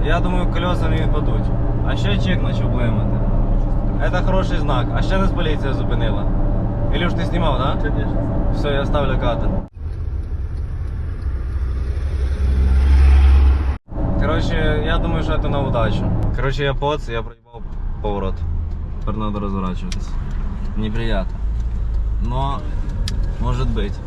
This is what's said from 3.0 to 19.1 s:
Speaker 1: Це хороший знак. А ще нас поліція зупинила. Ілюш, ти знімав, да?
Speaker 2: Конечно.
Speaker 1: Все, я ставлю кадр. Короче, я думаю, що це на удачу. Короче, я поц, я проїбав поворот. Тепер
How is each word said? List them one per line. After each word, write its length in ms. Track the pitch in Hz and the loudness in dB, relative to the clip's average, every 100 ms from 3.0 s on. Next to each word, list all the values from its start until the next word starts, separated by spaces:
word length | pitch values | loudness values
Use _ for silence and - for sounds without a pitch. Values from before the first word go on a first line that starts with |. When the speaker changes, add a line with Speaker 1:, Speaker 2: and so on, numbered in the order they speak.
| - 107 - - - - - - - 147 156 | 0 0 2 2 2 2 2 0 0 0 0
Speaker 1:
Це 100 | 180 | 2
хороший 360 | 175 185 185 175 | 2 2 2 0
знак. 300 | 147 127 147 - | 0 0 0 0
А 60 | |
ще 160 | - - | 0 2
нас 140 | - | 2
поліція 420 | - 160 147 139 | 0 0 0 0
зупинила. 520 | 131 - - - - - - - - - - - 143 | -2 0 0 0 0 0 0 2 0 -2 -2 0 0
Ілюш, 180 | 175 | 0
ти 120 | 165 170 | 0 -2
знімав, 320 | 156 156 131 | 0 0 0
да? 320 | 135 147 143 | 0 0 0
Speaker 2:
Конечно. 260 | - - 139 - - - - | 0 -2 -2 0 0 0 0
Speaker 1:
Все, 140 | 143 | 0
я 160 | 139 139 | 0 0
ставлю 340 | 151 135 127 | 0 0 0
кадр. 280 | 127 117 113 - - - - - - - - - - - - - - - - - - - - - - - - - - - - - - - - - - 170 - - - - - - - - - - - - | 0 0 0 -2 -6 -10 -10 -6 -6 -6 -6 -6 -6 -6 -6 -6 -6 -6 -6 -6 -4 -4 -4 -4 -4 -4 -4 -4 -2 -2 -2 0 0 2 4 4 6 6 8 8 8 8 6 4 0 -4 -6 -2 0 2
Короче, 640 | 156 160 160 160 156 156 156 | 2 2 2 2 2 2 2
я 120 | 165 | 0
думаю, 260 | 170 165 | 0 0
що 140 | 160 156 | 0 0
це 120 | 147 | 2
на 100 | 139 | 0
удачу. 520 | - 117 110 104 - - - - | 2 2 2 2 0 0 0 0
Короче, 280 | 131 135 | 0 0
я 100 | 143 | -2
поц, 360 | 123 143 151 - | 0 -2 -2 -4
я 120 | 117 | -6
проїбав 400 | 113 - - 120 - - - - | -6 -12 -20 -14 -10 -6 -6 -4
поворот. 340 | 107 101 95 87 87 - - - - - | -4 -4 -4 -4 -4 -4 -4 -6 -6 -6
Тепер 180 | - | -4